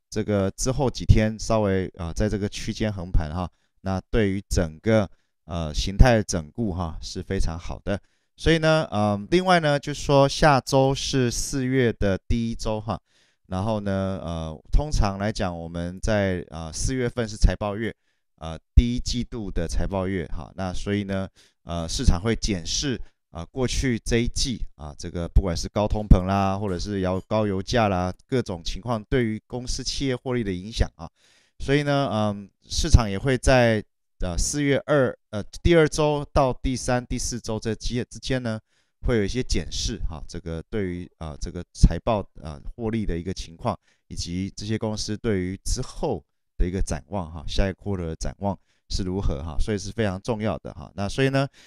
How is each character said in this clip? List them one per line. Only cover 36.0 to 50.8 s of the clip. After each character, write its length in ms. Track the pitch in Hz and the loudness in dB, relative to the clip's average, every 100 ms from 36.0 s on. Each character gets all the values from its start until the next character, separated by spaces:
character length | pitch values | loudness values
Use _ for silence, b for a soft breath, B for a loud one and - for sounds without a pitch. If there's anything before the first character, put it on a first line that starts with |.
| 151 147 143 | 0 0 0
到 200 | 156 131 120 | 2 2 0
第 120 | 135 | -4
三、 300 | 123 - 123 | -2 0 0
第 140 | 123 123 | 0 -6
四 200 | - 120 | -4 -6
周 220 | - 110 | -6 -4
这 140 | 113 | -4
之 200 | 107 - | -4 -2
间， 120 | 120 107 | -2 -6
之 80 | 117 | -8
间 240 | - 131 | -4 -2
呢， 160 | 120 110 - _ _ _ - | -2 -6 -10 _ _ _ 0
会 120 | 117 | 2
有 60 | |
一 40 | 98 | 2
些 140 | 123 | -2
检 280 | 127 101 78 | -2 -2 -2
视 280 | - - 98 - | -4 -4 -2 -4
哈， 140 | 78 - | -6 -10
这 140 | 87 | -10
个 220 | 82 82 - | -8 -8 -6
对 160 | 113 92 | -4 -4
于， 240 | 87 90 - | -4 -10 -12
呃， 180 | 78 73 | -12 -10
这 120 | - | -10
个 120 | 90 - | -10 -12
财 260 | - - 85 | 2 2 2
报， 280 | - 107 90 - | -2 -2 -4 -12
呃， 180 | 78 73 - | -14 -14 -14
获 160 | - 113 | -8 -4
利 140 | 113 | -4
的 120 | 98 85 | -2 -4
一 60 | |
个 100 | 87 | -6
情 240 | 92 - 82 | -8 -10 -8
况， 220 | 120 92 _ _ - | -6 -6 _ _ -12
以 60 | |
及 360 | 82 - 90 95 - | -8 -6 -4 -4 -6
这 100 | 104 | -6
些 100 | 110 | -4
公 180 | 110 107 | -4 -4
司 200 | - 107 | -6 -4
对 240 | 117 98 | -2 0
于 160 | 90 98 | -2 -4
之 180 | - - | -4 -4
后 420 | - - 165 90 - _ _ - | -4 -6 -4 -4 -8 _ _ -2
的 100 | 90 | -2
一 40 | |
个 100 | 92 | 0
展 240 | 90 78 71 | -4 -6 -6
望 220 | 98 80 | -8 -8
哈， 140 | 80 - | -10 -6
下 220 | - 98 | 0 0
一 40 | |
quarter 340 | - 101 95 82 | -2 -6 -6 -6
的 100 | 80 | -6
展 180 | 71 67 | -8 -6
望 200 | 98 92 _ _ - | -6 -6 _ _ -6
是 140 | - | -4
如 180 | 92 95 | -2 0
何 220 | 101 71 | 0 -2
哈， 140 | 80 71 | -4 -2
所 120 | 107 | 0
以 60 | 104 | 0
是 140 | 101 | -4
非 100 | - | -2
常 180 | 107 92 | -2 -2
重 200 | - 110 | -4 -2
要 180 | 107 78 | -2 -4
的 140 | 60 | -8
哈。 180 | - | -14